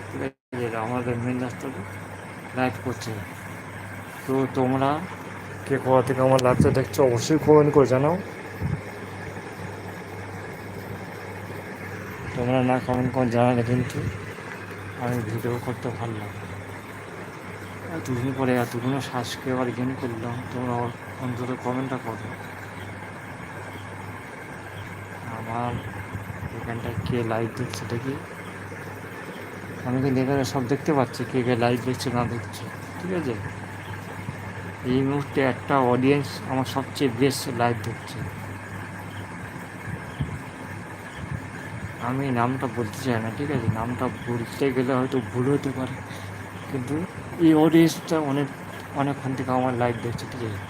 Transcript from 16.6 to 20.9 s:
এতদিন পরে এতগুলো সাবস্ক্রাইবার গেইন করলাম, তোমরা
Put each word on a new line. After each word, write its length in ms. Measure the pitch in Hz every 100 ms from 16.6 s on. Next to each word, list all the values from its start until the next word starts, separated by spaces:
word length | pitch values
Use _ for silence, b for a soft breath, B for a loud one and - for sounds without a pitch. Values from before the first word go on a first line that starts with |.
| - - - - - - - - - - - - - 165
এতদিন 340 | 143 123 131 131
পরে 140 | 131 123
এতগুলো 340 | 120 120 123 135 -
সাবস্ক্রাইবার 580 | 127 123 - 131 127 123 113
গেইন 140 | 127 131
করলাম, 340 | 123 113 120 120 127
তোমরা 220 | 123 123 120 120